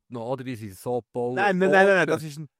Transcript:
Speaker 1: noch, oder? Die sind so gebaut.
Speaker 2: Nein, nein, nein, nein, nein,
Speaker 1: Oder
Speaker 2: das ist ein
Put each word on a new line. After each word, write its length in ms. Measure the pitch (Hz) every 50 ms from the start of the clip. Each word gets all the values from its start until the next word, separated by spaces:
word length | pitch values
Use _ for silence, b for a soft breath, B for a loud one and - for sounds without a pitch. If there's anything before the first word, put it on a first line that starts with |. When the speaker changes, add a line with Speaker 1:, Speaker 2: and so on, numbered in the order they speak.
| _
Speaker 1:
noch, 180 | _ 120 117 113
oder? 160 | 123 135 131 123
Die 100 | 131 123
sind 200 | 104 110 101 95
so 260 | - - 123 123 120
gebaut. 340 | - _ - 123 120 120 127
Speaker 2:
Nein, 220 | 156 202 202 185 180
nein, 100 | 190 190
nein, 140 | 196 190 196
nein, 100 | 202 196
nein, 60 | 180 160
Speaker 1:
Oder 100 | 156 160
Speaker 2:
das 100 | 156 156
ist 160 | 156 143 156
ein 80 | 156 - _ _